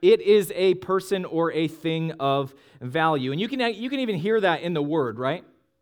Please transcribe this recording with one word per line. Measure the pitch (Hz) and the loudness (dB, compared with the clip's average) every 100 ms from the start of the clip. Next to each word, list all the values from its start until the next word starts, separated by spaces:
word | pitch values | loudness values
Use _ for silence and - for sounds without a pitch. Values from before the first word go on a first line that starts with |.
it | 180 220 | 4 4
is | 196 214 185 175 | 6 4 4 0
a | 190 | 2
person | 180 190 190 185 196 | 2 0 -2 0 -4
or | 180 160 165 | -2 -2 0
a | 151 160 | 0 -2
thing | 160 165 160 160 | -2 -4 -2 -4
of | 156 139 139 135 - _ - | -2 0 0 -2 -10 _ -14
value. | 127 160 160 151 127 | -6 0 2 2 -2
And | 147 | -4
you | 240 | -4
can, | 269 233 208 | -2 -4 -4
you | 247 | -6
can | 277 | -4
even | 247 185 | -4 -2
hear | 190 220 | 0 2
that | 190 160 | 2 0
in | 175 | -2
the | 160 | -2
word, | 147 160 123 110 | 0 0 -2 -2
right? | 127 170 - _ _ _ | -4 -4 -10 _ _ _